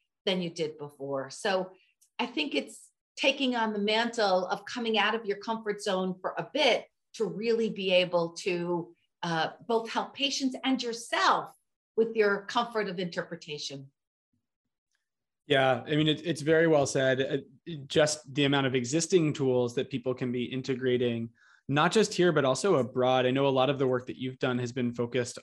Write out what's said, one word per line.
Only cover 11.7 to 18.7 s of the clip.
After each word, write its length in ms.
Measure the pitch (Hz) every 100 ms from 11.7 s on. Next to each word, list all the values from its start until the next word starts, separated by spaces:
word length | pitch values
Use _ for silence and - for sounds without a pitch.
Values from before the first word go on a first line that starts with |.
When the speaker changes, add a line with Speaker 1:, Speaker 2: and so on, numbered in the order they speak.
| _ _ 214
Speaker 1:
with 200 | 226 226
your 260 | 202 202
comfort 440 | - 240 233 220 196
of 120 | 180
interpretation. 880 | 175 180 - 170 156 147 - 139 139 _ _ _ _ _ _ _ _ _ _ _ _ _ _ _ -
Speaker 2:
Yeah, 340 | 135 131 120 117
I 100 | 151
mean, 120 | 156
it, 140 | 151
it's 180 | 175 151
very 260 | 147 160 165
well 180 | 147 135
said. 360 | 143 131 127
Uh, 500 | 135 143 - - 170 151 135
just 460 | 156 151 - - 131
the 100 | 139
amount 220 | 139
of 80 | 135